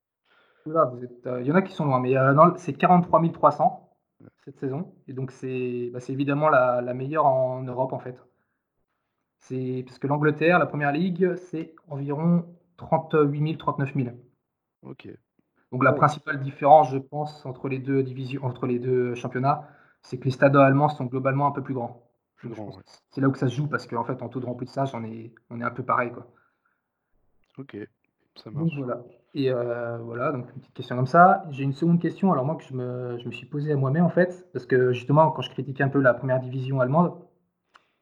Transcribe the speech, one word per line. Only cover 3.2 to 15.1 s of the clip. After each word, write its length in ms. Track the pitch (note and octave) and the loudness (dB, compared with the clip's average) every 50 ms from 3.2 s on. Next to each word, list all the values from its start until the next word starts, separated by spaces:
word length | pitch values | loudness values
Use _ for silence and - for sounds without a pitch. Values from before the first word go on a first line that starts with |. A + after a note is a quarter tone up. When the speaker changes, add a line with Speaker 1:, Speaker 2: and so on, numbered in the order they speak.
Speaker 1:
mille 120 | E3 E3 E3 | 2 2 -2
trois 200 | - - D3 C#3+ | 2 2 2 2
cents 320 | - D#3 F3 - - _ _ _ _ _ _ _ _ A2+ A2+ _ _ - | 4 0 -2 -2 -4 _ _ _ _ _ _ _ _ -20 -20 _ _ -20
cette 140 | - C3+ - | -20 -16 -10
saison. 340 | - C3+ C3 D3 F#3 - - _ _ | -8 -8 -6 -8 -10 -12 -14 _ _
Et 60 | - C3+ | -16 -12
donc, 180 | B2+ C3 B2+ | -10 -10 -10
c'est, 600 | - - - C3 C3 B2+ B2+ B2 B2 B2 B2 A#2+ B2 | -12 -12 -12 -8 -6 -6 -6 -6 -6 -6 -8 -8 -10
bah, 80 | B2 | -10
c'est 120 | B2 - C3+ | -10 -8 -6
évidemment 360 | C3+ C#3+ C#3 C#3+ C#3+ D3+ D#3 | -4 -2 -2 0 2 2 4
la, 320 | D3+ C3 B2+ B2+ B2 B2 | 4 4 4 4 2 0
la 140 | B2 B2 B2 | -2 -4 -6
meilleure 320 | B2+ C3 C3+ D3+ D#3+ D3+ | -6 -6 -4 -2 2 2
en 360 | C#3+ C3 C3 C3 B2+ B2+ B2+ C3 | 4 4 2 0 0 -2 -6 -8
Europe, 300 | B2+ B2 A#2+ C3 C3 - | -8 -4 -4 -4 -4 -4
en 60 | B2 | -8
fait. 220 | - B2+ B2 - _ _ _ _ _ _ _ _ _ _ _ _ _ _ _ _ _ _ _ _ _ _ _ _ | -10 -12 -14 -16 _ _ _ _ _ _ _ _ _ _ _ _ _ _ _ _ _ _ _ _ _ _ _ _
C'est 440 | _ - C3 C3 C3 B2+ B2+ B2+ B2+ | _ -10 -8 -8 -6 -6 -6 -6 -8
parce 120 | - - - | -10 -12 -8
que 80 | - | -4
l'Angleterre, 520 | C3+ C#3+ D3 D3 D3+ D3 D3 D#3 E3 F3+ F3 | -2 0 2 2 2 2 4 4 4 4 4
la 80 | D3 | 4
première 260 | C#3 - D3 D3 C#3+ C#3+ | 0 -2 -2 -2 0 0
ligue, 420 | D3+ F3 G3 F3 E3 F#3+ F3+ F3 | 0 0 -2 0 2 0 0 0
c'est 380 | F3 - - - D#3 E3 - - - _ E3+ | -2 -8 -10 -10 -10 -10 -10 -14 -20 _ -12
environ 560 | D3 C#3 C#3+ C#3 D3 D3 D#3+ E3+ F3 E3+ E3+ - - - _ _ _ | -10 -8 -6 -6 -4 -2 2 2 2 2 0 -2 -12 -20 _ _ _
trente-huit 640 | - - - - D#3+ D#3 - - D#3+ D3+ C#3+ C#3+ D3 | -14 -6 -2 -2 -2 0 2 2 4 4 4 2 0
mille, 180 | D3 D#3 D#3 C#3+ | -2 -2 -4 -4
trente-neuf 360 | - - C#3 - C#3 C3+ - | -4 -4 -2 -2 -4 -4 -2
mille. 220 | C#3+ B2+ A#2+ - - - _ _ _ _ _ _ _ _ _ _ _ - | -4 -4 -4 -6 -12 -20 _ _ _ _ _ _ _ _ _ _ _ -20
Speaker 2:
Ok. 260 | C3 C#3 - - G2+ | -20 -20 -18 -18 -20